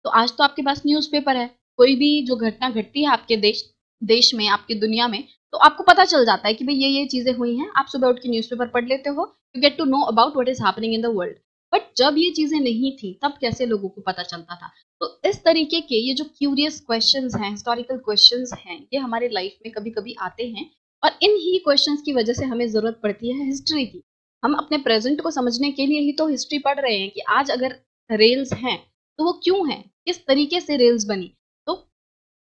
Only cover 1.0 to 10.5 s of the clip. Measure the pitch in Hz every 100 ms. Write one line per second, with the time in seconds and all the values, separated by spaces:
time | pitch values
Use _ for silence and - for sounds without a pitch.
1 | 294 294 285 262 247 - _ - 247 269
2 | 294 294 247 247 226 220 254 220 214 285
3 | 294 240 - 226 208 214 - _ _ _
4 | 208 226 233 240 214 202 - 220 214 220
5 | 240 208 285 _ _ - - 302 381 359
6 | 370 320 233 190 202 220 262 285 269 269
7 | 277 254 240 247 240 240 311 - 277 277
8 | 254 247 247 226 226 240 240 247 240 269
9 | 277 285 370 _ _ 254 285 277 311 269
10 | 285 226 254 285 247